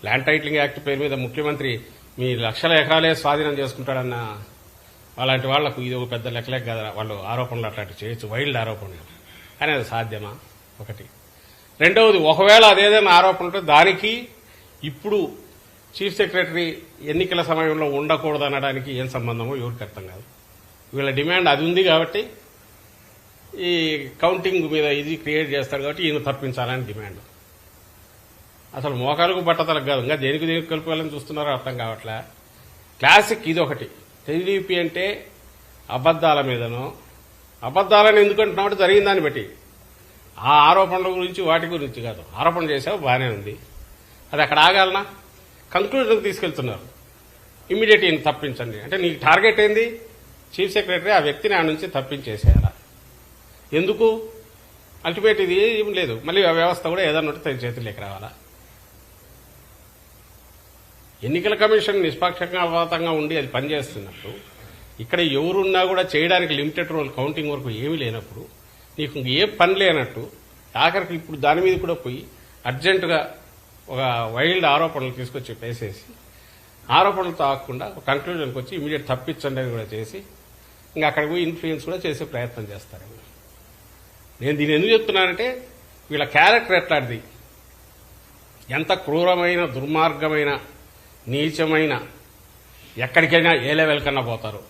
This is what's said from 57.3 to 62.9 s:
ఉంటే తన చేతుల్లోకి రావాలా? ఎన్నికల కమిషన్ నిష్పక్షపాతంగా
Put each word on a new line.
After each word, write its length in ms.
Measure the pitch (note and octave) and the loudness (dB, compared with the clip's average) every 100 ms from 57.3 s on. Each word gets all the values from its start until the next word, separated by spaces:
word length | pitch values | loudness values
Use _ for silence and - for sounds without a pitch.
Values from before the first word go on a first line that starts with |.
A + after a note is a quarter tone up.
ఉంటే 200 | D3 D#3 | -4 -6
తన 80 | B2+ | -6
చేతుల్లోకి 420 | A#2+ A#2+ A2+ G2+ | -6 -8 -10 -10
రావాలా? 300 | G2+ G2 G#2 - - - - - - - - - - - - - - - - _ - - - - - - - - - - - - | -12 -12 -14 -18 -20 -20 -20 -20 -20 -20 -20 -20 -20 -20 -20 -20 -20 -20 -20 _ -20 -20 -20 -20 -20 -20 -20 -20 -20 -20 -20 -12
ఎన్నికల 320 | A#2 E3 G3+ G#3 | -4 -2 0 2
కమిషన్ 480 | G#3+ G#3+ G#3 G3+ | 4 4 2 0
నిష్పక్షపాతంగా 1080 | E3+ B2+ F3+ F3 F3 F3+ E3+ E3 E3+ | 0 0 -2 -2 -6 -2 0 0 0